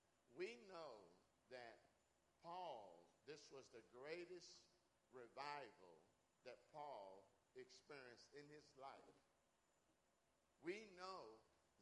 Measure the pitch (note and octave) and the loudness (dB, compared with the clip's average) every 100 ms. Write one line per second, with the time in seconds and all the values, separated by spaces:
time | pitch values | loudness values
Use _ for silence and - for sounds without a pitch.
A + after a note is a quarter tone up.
0 | - - - B2 G3 A#3+ G#3 F3 D#3 A2 | -20 -20 -6 2 4 2 -2 0 0 -2
1 | F2 F2+ - - - B2 A#2 G#2+ - - | -6 -14 -18 -18 -4 -2 -2 -6 -14 -20
2 | - - - - E3 F3 F3 A#2+ G2 E2+ | -20 -20 -20 -6 0 4 6 4 2 -4
3 | F2 - - D3 - C#3 A#2 A#2+ A2 A#2+ | -8 -8 -2 -2 -2 -4 -4 -6 -6 -2
4 | C#3+ E3+ F3 F3+ - - - - - - | 2 4 2 -2 -4 -10 -12 -20 -20 -20
5 | - B2+ A#2 A#2 C#3+ D3 A#2+ F#2+ F#2 D#2 | -8 -4 -2 2 6 6 4 -2 -10 -10
6 | F2+ - - - B2+ A#2 - D3+ D3 A#2 | -14 -20 -20 -8 -4 -4 -4 0 4 4
7 | G2 F#2+ - - - B2+ B2 - - C#3+ | 2 -2 -8 -16 -10 -4 -4 -6 -4 -2
8 | B2 A2 - C#3+ D3 D3 C3+ C3 C3+ A2 | -2 -4 -6 -4 -4 -6 -8 -4 -2 -2
9 | - - - - - - - - - - | -8 -14 -20 -20 -20 -20 -20 -20 -20 -20
10 | - - - - - - D3 G3+ G#3+ F3+ | -20 -20 -20 -20 -20 0 2 4 2 0
11 | F#3 F#3 A#2 A2+ - - - - | 0 2 -2 -6 -10 -20 -20 -6